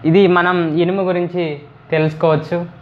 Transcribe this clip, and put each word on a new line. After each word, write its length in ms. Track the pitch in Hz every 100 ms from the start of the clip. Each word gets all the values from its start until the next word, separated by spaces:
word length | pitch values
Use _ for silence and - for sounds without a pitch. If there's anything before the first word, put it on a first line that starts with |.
| 156
ఇది 120 | 175 190 175
మనం 180 | 180 180 165 156
ఇనుము 200 | 175 196 185
గురించి 340 | 175 175 180 160 147 - - -
తెలుసుకోవచ్చు. 640 | 160 156 156 165 151 - 175 175 -